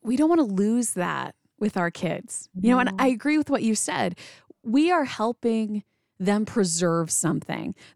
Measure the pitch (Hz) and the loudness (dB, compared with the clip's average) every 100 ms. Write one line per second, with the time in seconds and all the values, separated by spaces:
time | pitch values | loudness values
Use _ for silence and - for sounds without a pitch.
0 | - 254 311 339 240 190 208 233 226 185 | -4 2 4 4 2 2 2 2 0 -2
1 | 175 143 147 - _ - 208 190 170 - | -4 -4 -8 -12 _ -6 -4 0 -2 -2
2 | 170 175 - - - 185 214 254 247 190 | -6 -6 -8 -14 -12 -2 4 4 2 2
3 | 262 233 285 302 294 269 226 214 - 170 | 0 2 0 0 2 0 0 0 -2 -2
4 | 175 180 - - _ - 240 254 330 349 | -2 -4 -16 -20 _ -16 -2 2 4 2
5 | 262 - 220 240 233 226 214 208 - _ | 0 -2 -4 -2 -2 0 -2 -6 -8 _
6 | _ - 190 208 214 240 185 165 175 165 | _ -4 0 0 0 0 0 2 0 0
7 | 160 - 160 156 156 - - - - | 0 -2 -2 -2 -4 -8 -8 -12 -12